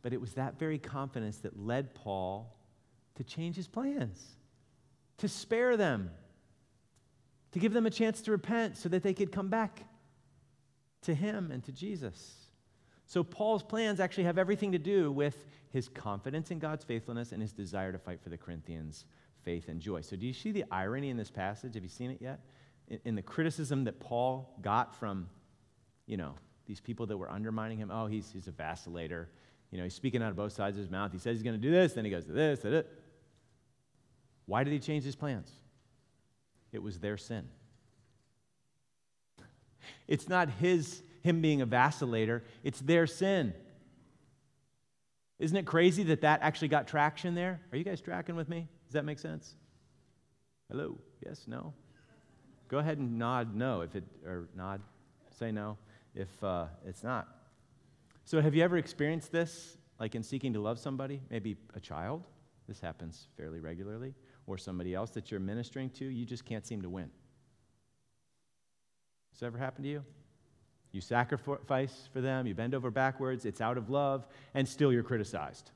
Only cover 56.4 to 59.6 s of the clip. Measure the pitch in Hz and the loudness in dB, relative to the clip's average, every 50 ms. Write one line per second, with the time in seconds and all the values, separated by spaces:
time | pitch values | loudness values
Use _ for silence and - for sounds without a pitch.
56.4 | - 98 92 87 82 78 80 - - 95 90 - - 120 127 113 - - - - | -2 -2 0 0 -2 -4 -6 -12 -12 -12 -12 -8 -4 -2 -2 -2 -4 -6 -14 -20
57.4 | - - _ _ - _ - - _ - _ _ _ _ _ - _ - - 160 | -20 -20 _ _ -20 _ -20 -20 _ -20 _ _ _ _ _ -20 _ 2 4 6
58.4 | 147 156 143 160 165 180 175 170 151 - - - 175 156 160 165 151 - - 165 | 6 8 8 8 6 6 6 2 0 0 -2 0 0 2 2 -2 -4 -2 0 0
59.4 | 170 160 - - | 0 0 -2 -12